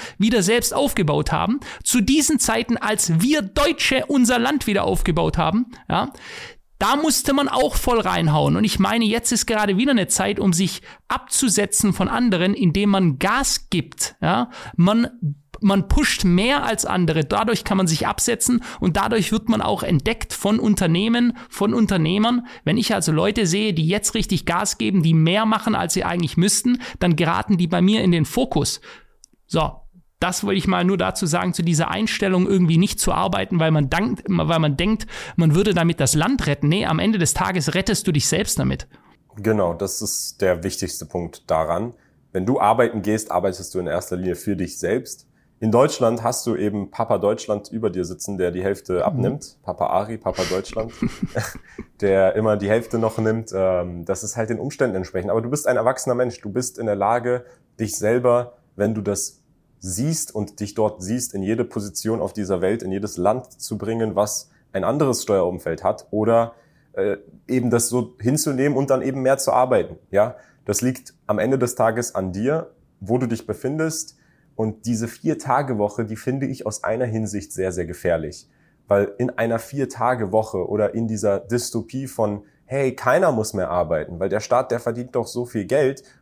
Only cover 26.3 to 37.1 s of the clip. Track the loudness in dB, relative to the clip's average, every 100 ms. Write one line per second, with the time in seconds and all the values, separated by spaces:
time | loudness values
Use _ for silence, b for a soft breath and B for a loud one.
26.3 | 2 2 2 0 0 B B 2 4 2
27.3 | 2 2 2 2 4 4 4 4 2 2
28.3 | 0 0 0 0 -4 B B B B -20
29.3 | _ -4 -2 -2 -4 -20 -20 _ -4 -2
30.3 | 0 0 0 2 2 2 2 0 0 0
31.3 | 0 0 0 0 2 0 0 -2 0 2
32.3 | 2 4 4 4 4 4 0 0 0 0
33.3 | -2 -2 0 2 2 2 0 -2 -4 -2
34.3 | 0 2 2 2 0 0 0 -4 B B
35.3 | B 4 6 4 2 2 2 2 2 2
36.3 | 0 0 0 2 2 2 0 2